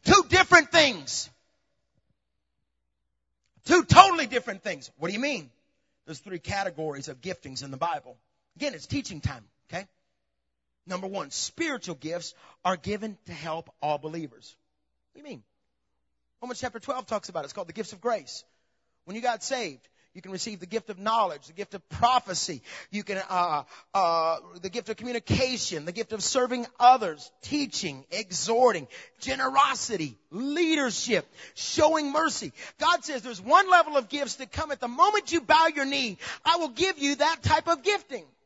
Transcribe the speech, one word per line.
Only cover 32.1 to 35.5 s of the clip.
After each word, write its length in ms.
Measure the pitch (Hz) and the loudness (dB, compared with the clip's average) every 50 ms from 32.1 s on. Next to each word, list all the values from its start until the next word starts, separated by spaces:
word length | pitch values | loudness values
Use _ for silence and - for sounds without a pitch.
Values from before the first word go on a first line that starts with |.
mercy. 400 | 277 302 330 302 190 - - 143 _ - - - _ _ | 0 0 0 0 -2 -4 -10 -10 _ -14 -18 -18 _ _
God 260 | 302 330 349 349 - | 2 2 2 0 -2
says 180 | - 285 247 | -6 -8 -8
there's 180 | - 254 226 175 | -8 -10 -14 -12
one 280 | 190 233 302 370 403 370 | 0 4 4 4 6 8
level 280 | 370 349 330 311 294 | 6 6 6 4 0
of 120 | 277 233 - | -2 0 0
gifts 280 | 277 285 285 240 - | -6 -4 -4 -6 -6
that 160 | - 262 - | -10 -12 -10
come 180 | - - 320 311 | -8 -8 -6 -6
at 80 | 277 - | -6 -6
the 80 | 254 | -6
moment 460 | 240 240 277 349 415 427 415 - - | -8 2 4 4 4 4 0 -2 0
you 80 | 320 339 | -4 -4
bow 260 | 240 - | 2 4